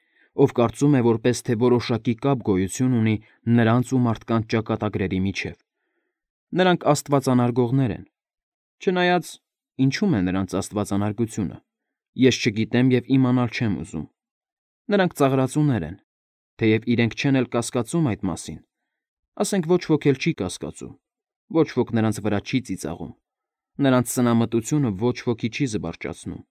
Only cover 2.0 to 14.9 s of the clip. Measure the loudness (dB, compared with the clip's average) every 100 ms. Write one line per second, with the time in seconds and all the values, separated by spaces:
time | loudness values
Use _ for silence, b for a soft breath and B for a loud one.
2 | -2 -2 -2 -2 0 0 0 -2 0 2
3 | 0 -2 b b 2 4 4 2 2 0
4 | 0 -2 -2 -4 0 -4 -2 -4 -4 -2
5 | -2 -2 -2 -4 -10 -14 _ _ _ _
6 | _ _ _ _ -6 0 2 2 2 0
7 | 2 0 4 2 2 2 0 2 0 -2
8 | -10 _ _ _ _ _ _ _ -2 2
9 | 2 2 -2 -16 _ _ _ 0 0 2
10 | 0 2 0 -2 -2 -4 -4 -4 -2 -2
11 | -2 -2 -4 -4 -6 -8 _ _ _ _
12 | _ 2 2 4 -2 -2 -2 2 2 2
13 | 2 2 4 2 0 -2 -2 -2 -6 -10
14 | -12 _ _ _ _ _ _ _ -2